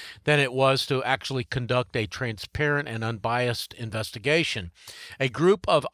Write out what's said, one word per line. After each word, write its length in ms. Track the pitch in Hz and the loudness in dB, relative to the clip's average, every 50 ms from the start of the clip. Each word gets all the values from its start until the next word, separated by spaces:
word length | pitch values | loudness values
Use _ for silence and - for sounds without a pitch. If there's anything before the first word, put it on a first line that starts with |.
| - - - - - | -18 -18 -18 -4 0
than 160 | 151 151 147 | 2 4 4
it 100 | 139 127 | 2 2
was 340 | 127 131 135 135 135 131 - | 2 4 4 4 4 4 0
to 140 | - 139 131 - | 0 -2 0 0
actually 400 | 123 135 - - - 135 127 117 | 0 -2 -2 -2 -4 -4 -4 -4
conduct 500 | - - 127 123 110 127 127 123 - - | -4 -4 -4 -2 0 0 0 0 0 -2
a 100 | 123 110 | -4 -4
transparent 840 | 95 - - 131 117 113 101 - - - - 151 147 147 143 143 120 | -4 -4 -6 -6 -6 -6 -8 -10 -8 -4 -2 0 0 0 0 -2 -4
and 120 | 113 113 | -6 -4
unbiased 720 | 113 113 117 104 - 113 120 123 123 123 117 - - - - | -4 -4 -4 -2 -2 0 0 2 2 0 -2 -2 -6 -8 -10
investigation. 960 | - 117 113 104 110 107 - - 117 98 139 151 170 156 - - 117 92 85 - _ - - - - - - - - | -10 -8 -6 -4 -4 -4 -6 -8 -4 0 2 2 2 2 0 -4 -6 -8 -10 -14 _ -20 -20 -20 -18 -18 -16 -4 -2
A 80 | 135 131 | -2 -2
group 360 | 110 131 160 185 208 185 - - | 0 4 6 6 6 6 4 4
of 180 | 180 147 - - | 4 4 2 2